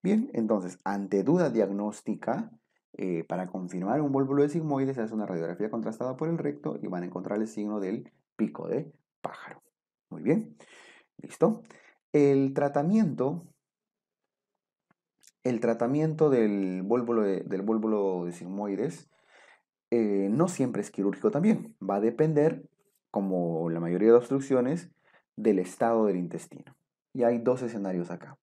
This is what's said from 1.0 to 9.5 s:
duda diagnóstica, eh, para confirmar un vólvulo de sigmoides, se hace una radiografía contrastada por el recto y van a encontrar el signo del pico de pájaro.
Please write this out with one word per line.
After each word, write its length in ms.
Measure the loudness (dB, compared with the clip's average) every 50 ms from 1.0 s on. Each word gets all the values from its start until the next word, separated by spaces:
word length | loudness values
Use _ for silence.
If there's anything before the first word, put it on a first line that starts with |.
| -4 0 0 2 4
duda 260 | 4 4 4 4 2
diagnóstica, 1000 | 2 2 0 2 0 -4 -4 -6 -6 -8 _ -6 -6 -6 -4 -4 -4 -4 -6 -10 -12 _ _ _ _ _ _ _ -12
eh, 320 | -8 -4 -4 -4 -4 -4
para 220 | _ -4 -4 -4
confirmar 540 | -6 -8 -8 -8 -6 -6 -6 -2 -2 0 0
un 100 | 0 0
vólvulo 320 | 2 0 2 2 4 2 2
de 60 | 2
sigmoides, 460 | 2 -2 -2 -2 -2 0 0 -2 -2
se 60 | -4
hace 120 | -4 -4 -4
una 120 | -4 -4
radiografía 440 | -4 -4 -4 -4 -4 -4 -4 -4 -4
contrastada 460 | -4 -4 -6 -6 -6 -4 -6 -6 -4
por 140 | -4 -2 -2
el 80 | -2
recto 400 | -2 -2 -4 -6 -4 -6 -8 -6 -6
y 60 | -6
van 160 | -6 -6 -6 -6
a 20 |
encontrar 340 | -6 -8 -8 -6 -4 -2 -2
el 80 | -2
signo 320 | -4 -4 -6 -6 -4 -4 -4
del 320 | -4 -4 -4 -6 -8 -14 _ _ _ _ _
pico 320 | -2 -2 -2 -2 -8 -6
de 260 | -4 -4 -4 -4 -6 -14 _ _ _ _ _
pájaro. 400 | -12 -12 -10 -10 -16 -18